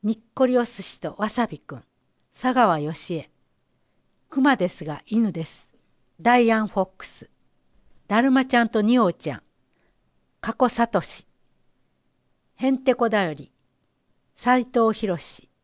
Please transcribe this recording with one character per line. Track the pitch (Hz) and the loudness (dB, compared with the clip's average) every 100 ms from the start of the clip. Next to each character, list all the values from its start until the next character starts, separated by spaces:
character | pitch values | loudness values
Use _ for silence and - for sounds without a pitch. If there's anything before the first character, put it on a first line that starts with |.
に | 202 | -4
っ | 220 _ | -6 _
こ | - 262 | -2 2
り | 254 | 2
お | 240 | -2
寿 | - | -6
司 | 185 - | -12 -10
と | 160 - | -12 -6
わ | 208 | -6
さ | - 226 | -2 -4
び | 151 | -4
く | _ 131 | _ -18
ん、 | - _ _ _ _ | -18 _ _ _ _
佐 | - 254 254 | -6 -2 2
川 | 220 160 | 4 2
義 | 147 165 - 170 | -2 -8 -8 -8
恵。 | - _ _ _ _ _ _ _ _ _ _ | -10 _ _ _ _ _ _ _ _ _ _
熊 | - 262 269 | 0 2 2
で | 175 | 0
す | - 151 | -4 -12
が | 147 _ | -12 _
犬 | 214 220 | 0 0
で | 165 165 | -2 -10
す、 | - _ _ _ _ _ _ | -12 _ _ _ _ _ _
ダ | 170 247 | 2 4
イ | 233 | 4
ア | 220 | 2
ン・ | 214 | 0
フ | - | -2
ォ | 185 | -4
ッ | _ | _
ク | - | -20
ス。 | - - _ _ _ _ _ _ - _ | -20 -20 _ _ _ _ _ _ -20 _
だ | 208 | 2
る | 269 | 4
ま | 262 262 | 2 2
ち | 240 | 2
ゃ | |
ん | 226 | 2
と | 226 | 0
ニ | 208 247 | 2 4
オ | 202 | 2
ち | 170 - | 0 -8
ゃ | 131 | -10
ん、 | _ _ _ _ _ _ _ _ _ _ | _ _ _ _ _ _ _ _ _ _
加 | - - | -10 0
古 | 247 | 0
聡。 | - 233 190 - - - _ _ _ _ _ _ _ _ _ _ _ _ _ | 2 0 0 -4 -14 -18 _ _ _ _ _ _ _ _ _ _ _ _ _
へ | 262 | -2
ん | 262 | 0
て | 262 - | 0 0
こ | 233 | 0
だ | 208 | 0
よ | 180 | -2
り、 | 151 - _ _ _ _ _ _ _ _ _ | -6 -14 _ _ _ _ _ _ _ _ _
斉 | 240 254 | 0 0
藤 | 247 254 226 214 | 2 0 0 0
博。 | 208 170 - - _ _ | -4 -6 -8 -18 _ _